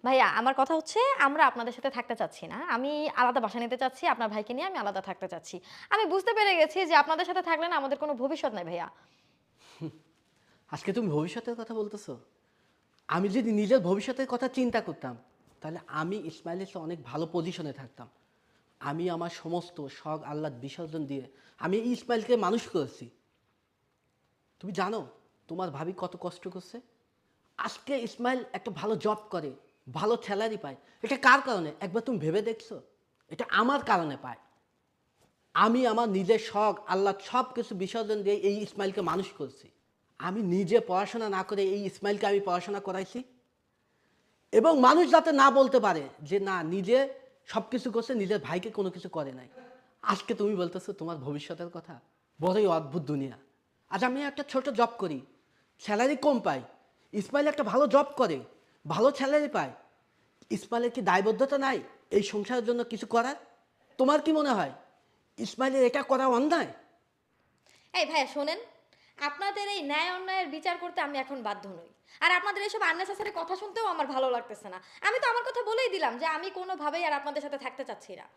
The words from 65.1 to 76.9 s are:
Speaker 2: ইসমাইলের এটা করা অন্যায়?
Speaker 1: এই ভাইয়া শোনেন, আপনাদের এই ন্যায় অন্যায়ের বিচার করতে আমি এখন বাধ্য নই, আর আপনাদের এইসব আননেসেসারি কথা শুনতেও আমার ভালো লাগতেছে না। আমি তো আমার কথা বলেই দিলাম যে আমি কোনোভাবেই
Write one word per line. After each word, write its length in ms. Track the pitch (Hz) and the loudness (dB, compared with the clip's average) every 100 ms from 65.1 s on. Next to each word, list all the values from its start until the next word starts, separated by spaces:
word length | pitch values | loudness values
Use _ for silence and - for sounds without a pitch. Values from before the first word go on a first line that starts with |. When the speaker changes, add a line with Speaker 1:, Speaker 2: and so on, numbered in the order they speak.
| _ _ - | _ _ -10
Speaker 2:
ইসমাইলের 440 | 226 - 262 269 247 | -10 -2 0 4 4
এটা 140 | 277 - | 4 0
করা 160 | 269 262 240 | 2 4 4
অন্যায়? 340 | 294 330 214 - _ _ _ _ _ _ _ _ _ _ _ 370 | 4 2 0 -8 _ _ _ _ _ _ _ _ _ _ _ -2
Speaker 1:
এই 60 | 294 | 0
ভাইয়া 180 | 311 269 | 0 0
শোনেন, 260 | 294 294 359 480 _ _ _ _ - 285 | -2 -4 -4 -10 _ _ _ _ -8 -8
আপনাদের 380 | 294 392 403 403 | -4 -6 -4 -6
এই 60 | 403 285 | -4 -2
ন্যায় 200 | 302 349 370 | -2 -2 -4
অন্যায়ের 320 | 381 381 349 302 | -4 -4 -4 -4
বিচার 200 | 349 349 | -4 -4
করতে 160 | 349 349 285 | -6 -4 -4
আমি 100 | 285 | -4
এখন 140 | 269 269 208 | -6 -6 -6
বাধ্য 160 | 202 196 175 | -8 -10 -16
নই, 120 | 170 _ _ - | -20 _ _ 0
আর 60 | 330 359 | 2 2
আপনাদের 240 | 392 392 403 | 0 -2 -4
এইসব 160 | 427 359 | 0 0
আননেসেসারি 420 | 330 381 381 415 349 | 0 -4 -6 -6 -6
কথা 140 | 339 370 | -6 -6
শুনতেও 260 | 403 453 440 | -6 -4 -4
আমার 120 | 330 277 | -2 -2
ভালো 140 | 262 262 240 | 0 0 0
লাগতেছে 320 | 240 208 202 | -4 -16 -14
না। 40 | 185 - - - | -16 -16 -2 0
আমি 120 | 508 | 2
তো 40 | 523 | 2
আমার 120 | 480 494 | 0 -2
কথা 140 | 480 427 | -4 -2
বলেই 200 | 453 508 | 0 0
দিলাম 180 | 370 269 240 | 0 -2 -2
যে 60 | 320 311 | -4 -4
আমি 120 | 381 381 | -6 -8
কোনোভাবেই 460 | 370 370 294 | -8 -4 -4